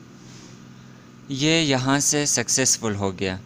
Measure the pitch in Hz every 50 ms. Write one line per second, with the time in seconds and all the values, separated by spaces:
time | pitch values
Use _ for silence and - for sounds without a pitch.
0 | - - - - - - - - - - - - - - - - - - - -
1 | - - - - - - 139 131 147 156 165 165 160 143 135 127 131 135 139 143
2 | 143 - 147 147 147 139 - 123 117 - - 131 127 - - - 113 110 98 98
3 | 101 95 92 90 98 92 92 92 -